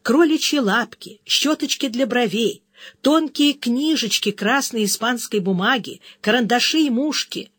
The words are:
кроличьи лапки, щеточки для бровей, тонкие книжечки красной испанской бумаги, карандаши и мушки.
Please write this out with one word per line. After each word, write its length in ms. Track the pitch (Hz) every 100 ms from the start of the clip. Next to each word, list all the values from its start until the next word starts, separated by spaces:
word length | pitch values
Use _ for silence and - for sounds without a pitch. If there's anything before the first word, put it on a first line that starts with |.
кроличьи 580 | - 269 330 311 - 294
лапки, 640 | 214 220 - - - - -
щеточки 640 | - 277 302 277 - 277
для 180 | 233 262
бровей, 560 | 240 233 214 220 - _ _ - _
тонкие 520 | 269 311 311 - 294
книжечки 760 | 277 247 240 311 302 226 - 208
красной 540 | 202 202 269 262 226 208
испанской 540 | - 226 240 - 214
бумаги, 640 | 185 185 202 262 - - - -
карандаши 580 | 208 240 214 240 - 311
и 100 | 294
мушки. 640 | 233 294 - - - -